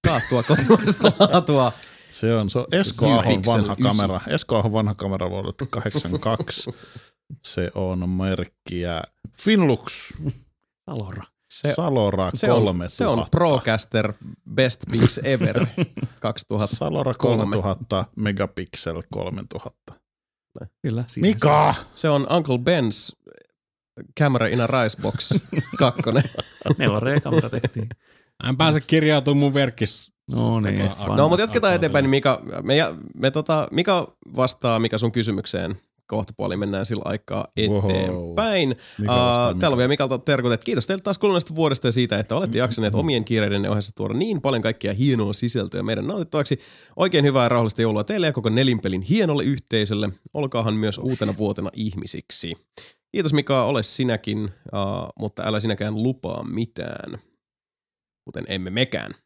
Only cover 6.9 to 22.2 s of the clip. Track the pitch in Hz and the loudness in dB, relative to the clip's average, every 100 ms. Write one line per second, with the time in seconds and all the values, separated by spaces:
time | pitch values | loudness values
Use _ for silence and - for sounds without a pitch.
6.9 | - - _ _ - - - 90 101 92 | -20 -20 _ _ -10 -6 -4 -4 -4 -4
7.9 | 92 90 92 95 92 87 _ - 90 87 | -2 -2 -2 -2 -4 -6 _ -10 -6 -4
8.9 | 82 - _ - - 202 220 160 117 - | -6 -8 _ -18 -4 2 4 4 2 0
9.9 | - - - 156 - _ _ _ _ - | -2 -4 -6 -8 -8 _ _ _ _ -12
10.9 | 135 95 92 - _ _ - 143 139 170 | -10 -10 -12 -16 _ _ -2 0 0 2
11.9 | 131 101 92 90 - - 120 104 90 87 | 2 2 2 0 0 2 4 4 0 -2
12.9 | - 220 117 80 156 170 131 117 110 - | 0 0 0 0 2 4 2 2 0 0
13.9 | 113 104 104 - - - 107 131 - - | 0 -2 -6 -16 -18 -4 0 2 0 -2
14.9 | 117 117 - 131 127 165 104 123 - - | 2 4 2 0 0 0 0 -2 -2 -4
15.9 | - - - 113 - - 104 104 - 160 | -4 -10 -6 -6 -4 -4 -2 0 -2 -2
16.9 | 151 135 - 120 113 104 104 95 92 - | -2 -2 2 2 2 2 0 -2 -4 -2
17.9 | 95 95 - 104 98 98 - 87 - 82 | -2 -2 -2 -2 0 -4 -4 -8 -6 -4
18.9 | 82 - 98 90 95 - - - _ - | -6 -8 -8 -8 -8 -10 -12 -14 _ -20
19.9 | - _ _ _ _ _ - - _ 147 | -20 _ _ _ _ _ -18 -18 _ -6
20.9 | 113 123 - - 107 147 151 151 - - | -4 -6 0 0 4 4 6 4 0 -6
21.9 | - 160 143 | -2 0 0